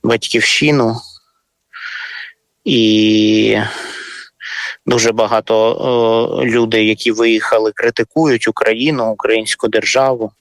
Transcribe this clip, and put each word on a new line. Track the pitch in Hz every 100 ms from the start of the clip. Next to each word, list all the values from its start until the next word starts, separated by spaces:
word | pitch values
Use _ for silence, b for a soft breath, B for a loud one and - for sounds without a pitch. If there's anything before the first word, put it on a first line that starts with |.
батьківщину. | 107 117 - 117 - - 151 147 113 117 - - _ _ _ _ _ B B B B B B B _ _
І | - 127 110 107 107 107 107 107 110 107 110 B B B B B B _ B B B B -
дуже | 120 113
багато, | 110 107 113 - 110 113 - 131 120 117 113 117 -
е, | 123
людей, | 117 113 110 107
які | 107 117
виїхали, | 110 117 110 - 113 110
критикують | - 117 - 113 - 160 120 -
Україну, | - 110 113 139 143 113
українську | 107 - 113 110 - 113
державу. | 110 - 131 135 127 110 _